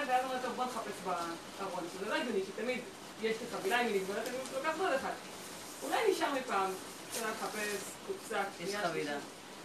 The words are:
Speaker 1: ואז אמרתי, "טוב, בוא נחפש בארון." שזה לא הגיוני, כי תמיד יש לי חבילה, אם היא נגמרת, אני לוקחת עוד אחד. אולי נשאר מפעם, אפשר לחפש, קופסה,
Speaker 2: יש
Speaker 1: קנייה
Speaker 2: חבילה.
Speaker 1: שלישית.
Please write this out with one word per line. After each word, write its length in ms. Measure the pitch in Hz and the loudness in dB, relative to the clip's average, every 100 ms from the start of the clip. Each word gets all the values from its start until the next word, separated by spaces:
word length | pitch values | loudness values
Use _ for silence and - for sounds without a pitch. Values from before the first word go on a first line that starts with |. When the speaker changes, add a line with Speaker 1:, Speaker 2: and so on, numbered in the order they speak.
| 269 | 4
Speaker 1:
ואז 160 | 254 | 4
אמרתי, 180 | 262 254 | 4 0
"טוב, 100 | 233 202 | 0 0
בוא 80 | |
נחפש 280 | 247 226 220 196 185 175 170 - - - | 0 -2 -4 -4 0 0 0 -4 -8 -6
בארון." 260 | 185 175 170 | -4 -2 -4
שזה 160 | 185 214 | -4 0
לא 40 | |
הגיוני, 260 | 302 247 202 190 | 0 2 2 0
כי 160 | 202 | -2
תמיד 180 | 226 247 - - - - | 0 -2 -4 -10 -12 -2
יש 140 | 220 220 | 0 0
לי 60 | 240 | -2
חבילה, 280 | 190 185 240 | -2 4 4
אם 60 | 233 | 6
היא 160 | 196 | 4
נגמרת, 240 | 185 208 233 | 2 0 0
אני 80 | 247 262 | -2 -2
לוקחת 260 | 262 302 320 | 0 0 2
עוד 120 | 370 | 4
אחד. 200 | 269 202 - - - - - - - | 4 2 -4 -6 -10 -10 -10 -10 -6
אולי 300 | 269 359 453 | 0 4 6
נשאר 200 | 339 311 | 6 4
מפעם, 380 | 269 247 208 190 190 - - - | 2 2 2 2 0 -6 -10 -6
אפשר 140 | 208 226 | -4 -2
לחפש, 500 | 220 196 214 208 202 - - - | -2 -2 -2 -2 -2 -4 -8 -6
קופסה, 340 | 190 - 208 196 - | -6 -2 0 0 -2
Speaker 2:
יש 40 | 175 | -2
Speaker 1:
קנייה 120 | 202 185 | 0 2
Speaker 2:
חבילה. 220 | 156 147 | 2 0
Speaker 1:
שלישית. 180 | 143 - - - - | -2 -4 -10 -12 -12